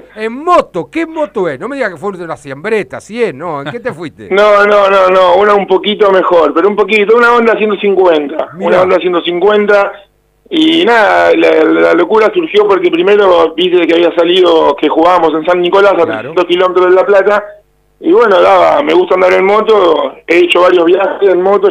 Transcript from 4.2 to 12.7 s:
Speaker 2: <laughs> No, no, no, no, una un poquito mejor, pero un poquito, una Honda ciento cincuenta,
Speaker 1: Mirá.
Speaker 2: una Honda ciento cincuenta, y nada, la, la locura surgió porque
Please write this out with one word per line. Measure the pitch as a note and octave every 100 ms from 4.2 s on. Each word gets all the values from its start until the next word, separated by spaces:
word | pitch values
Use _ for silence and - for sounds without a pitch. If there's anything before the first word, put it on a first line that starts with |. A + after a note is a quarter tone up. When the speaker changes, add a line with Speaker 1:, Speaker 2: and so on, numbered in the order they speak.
| G#2
Speaker 2:
<laughs> |
No, | G3 G#3 G3+ G#3
no, | G#3 G3
no, | G3 F#3
no, | F#3+ F#3 F3+
una | G#3
un | G#3 F#3+
poquito | F#3+ G3+ G3+ G#3
mejor, | F#3+ D#3+ F3 D3+
pero | D3+ F#3+
un | G#3
poquito, | G3 G#3+ G3 A#3
una | A#3+
Honda | A#3+ A3+ G#3
ciento | G#3+ G3
cincuenta, | G3+ F#3+ F#3 D#3 C#3+ D3+ C#3
Speaker 1:
Mirá. | D#3 G3
Speaker 2:
una | F3+
Honda | F#3 F#3
ciento | F3+ F3
cincuenta, | E3+ F3 G3 G#3 G#3 G3+ G3+ - - _ _ _ -
y | D#3+ D#3+ E3 F#3+
nada, | A#3 G3 F3 E3+ E3
la, | E3 D#3+ D#3+
la | E3 E3+
locura | E3+ E3+ G#3+ G#3+
surgió | F3+ D#3+ G3+
porque | G#3+